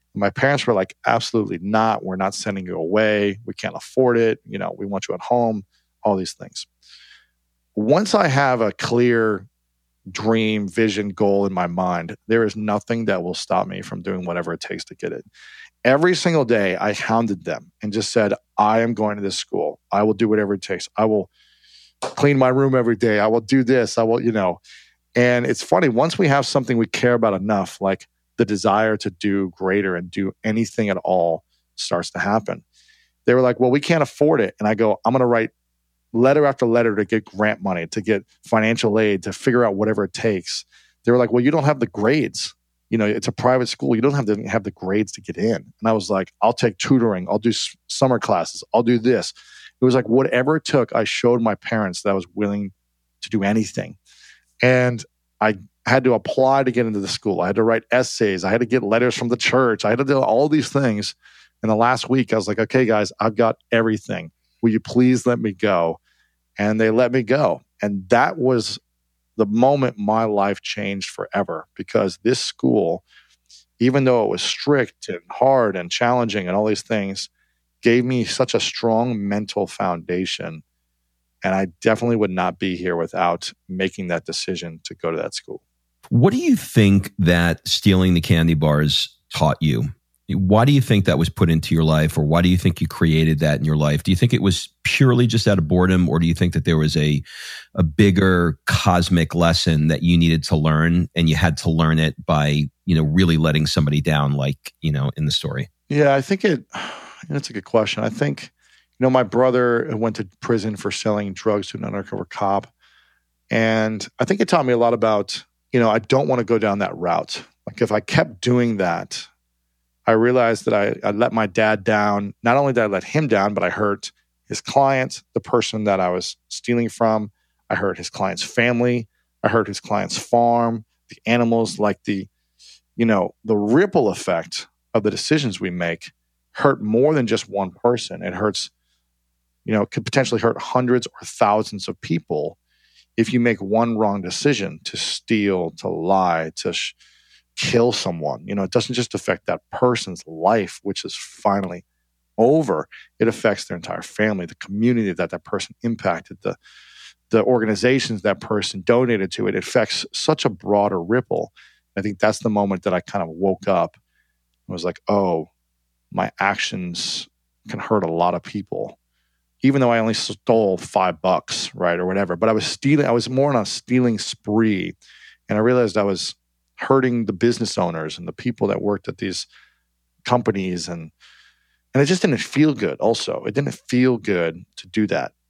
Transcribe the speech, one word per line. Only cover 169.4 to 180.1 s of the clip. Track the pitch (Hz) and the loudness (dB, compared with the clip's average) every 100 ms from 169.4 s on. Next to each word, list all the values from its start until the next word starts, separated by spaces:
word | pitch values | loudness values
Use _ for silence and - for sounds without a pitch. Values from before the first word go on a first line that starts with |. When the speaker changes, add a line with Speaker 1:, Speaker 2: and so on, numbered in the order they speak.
| _ _ | _ _
Speaker 1:
Even | 131 139 | 0 4
though | 123 | 2
I | 117 | 2
only | 110 | 0
stole | 110 - 104 - 113 104 90 | -2 -6 -6 2 2 4 0
five | - 101 92 82 | -2 0 0 0
bucks, | 92 85 - - - | 0 0 -2 -8 -8
right, | - 87 87 | -2 -2 0
or | |
whatever, | 90 98 92 85 | -2 -2 -2 0
but | 113 | 0
I | |
was | 107 - | 0 -2
stealing, | - 135 147 143 | -4 0 2 2
I | |
was | 117 123 | 0 0
more | 131 143 | 0 2
on | 123 | 0
a | |
stealing | 101 - - 127 123 107 | -2 -8 -2 2 2 0
spree. | - - - 107 113 95 87 - _ - - _ - | -6 -10 -2 2 2 0 -4 -10 _ -20 -20 _ -4
And | 107 | 0
I | |
realized | 113 127 113 107 | 2 2 2 0
I | |
was | 101 92 - - _ _ _ - | -2 -2 -8 -12 _ _ _ -14
hurting | - 135 127 120 | 0 2 2 0
the | 107 | -4
business | 95 120 117 110 - | 0 0 0 -4 -2
owners | 87 80 78 80 | -2 -4 -8 -10
and | 85 | -12
the | |
people | - 123 - 101 | -6 -6 -2 -2
that | 98 | -2
worked | 98 98 - | -2 -4 -6
at | - | -8
these | 101 90 - _ _ _ _ _ _ | -8 -8 -12 _ _ _ _ _ _